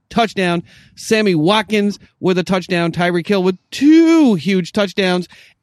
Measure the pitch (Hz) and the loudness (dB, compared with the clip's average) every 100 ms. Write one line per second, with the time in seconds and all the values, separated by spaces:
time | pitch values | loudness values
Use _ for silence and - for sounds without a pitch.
0 | _ 226 226 196 180 175 - _ _ - | _ -4 -2 -2 -4 -4 -8 _ _ -20
1 | - 220 208 160 165 214 208 214 202 190 | -4 0 0 0 0 0 -2 -2 -2 -6
2 | _ _ 185 180 175 190 170 175 170 165 | _ _ -4 -2 -2 -4 -4 -4 -2 -2
3 | 175 175 165 202 185 185 _ - 285 320 | -2 -2 -2 0 0 -4 _ 0 4 6
4 | 330 330 262 180 160 190 165 214 196 208 | 6 4 4 2 0 -2 -2 -4 -4 -2
5 | 185 180 170 - - _ | -2 -2 -6 -16 -20 _